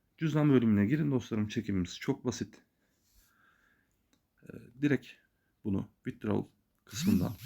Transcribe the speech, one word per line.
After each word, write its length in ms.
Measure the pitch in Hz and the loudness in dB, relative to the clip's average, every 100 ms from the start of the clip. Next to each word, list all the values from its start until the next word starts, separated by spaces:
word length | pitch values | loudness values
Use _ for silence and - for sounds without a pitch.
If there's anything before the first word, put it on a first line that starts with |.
| _ - | _ -6
Cüzdan 320 | 160 151 147 | -2 2 4
bölümüne 360 | 131 113 101 101 | 6 6 4 4
girin 240 | 151 147 | 2 0
dostlarım. 380 | 127 - 107 107 | -2 -2 -4 -2
Çekimimiz 500 | 120 104 98 90 - | -4 -2 -2 -4 -4
çok 260 | - 131 | -4 -4
basit. 300 | 127 - - - _ _ _ _ _ _ _ _ _ _ _ _ _ _ _ _ _ _ | -4 -6 -8 -14 _ _ _ _ _ _ _ _ _ _ _ _ _ _ _ _ _ _
Ee, 100 | - - 120 135 | -20 -18 -18 -4
direkt 240 | 147 127 - - _ _ _ _ | 0 0 -4 -20 _ _ _ _
bunu 240 | 113 98 104 _ | -4 -4 -4 _
withdraw 460 | - - 107 101 101 _ _ _ | -12 -8 -2 -2 -4 _ _ _
kısmından 520 | - 107 175 - - 90 | -14 -4 2 2 0 -4